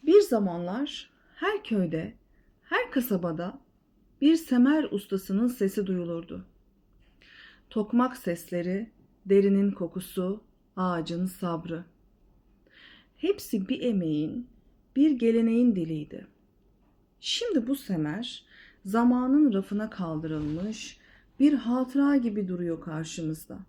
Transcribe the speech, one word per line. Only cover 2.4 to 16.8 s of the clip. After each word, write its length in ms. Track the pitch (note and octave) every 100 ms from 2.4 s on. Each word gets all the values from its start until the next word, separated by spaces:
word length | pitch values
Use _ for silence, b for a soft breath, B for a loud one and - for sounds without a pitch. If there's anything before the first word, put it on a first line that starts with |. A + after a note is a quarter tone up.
| _ _
her 280 | _ F#4+ B4
kasabada 680 | C#4 A#3+ F#3+ F3 D#3+ F3 C4 _ _ _ _ _ _
bir 140 | C#4+ D#4+
semer 480 | - B3 B3+ D#4
ustasının 640 | D4 G3+ - G3 - G3 B3
sesi 400 | A#3+ G3 G#3 F#3+
duyulurdu. 580 | F#3 E3+ E3+ E3+ F3+ F#3 _ _ _ _ _ _ _ B B B B _
Tokmak 480 | A3 G#3+ A#3+ B3+ B3+
sesleri, 760 | - E3+ - F3 F3 F#3+ A3+ _ _ _ F#3+
derinin 460 | G3 G3+ G3 G3+
kokusu, 720 | G3 E3+ - F#3 - F#3 G#3 _ _ _ -
ağacın 500 | F#3 F3 D#3+ E3+ F#3
sabrı. 600 | - F3+ E3+ E3+ E3 F3 _ _ _ _ _ _ _ _ b b b b _
Hepsi 520 | E4+ G4 - G#3+ F#3+
bir 120 | B3+
emeğin, 680 | B3 G3+ E3 D3+ D#3 A#3+ A#3+ - _ _ _ -
bir 160 | D#4
geleneğin 640 | C4 A3+ A3+ A3+ A3+ B3 F#3+
diliydi. 520 | E3 D#3 D3+ - - _ _ _ _ _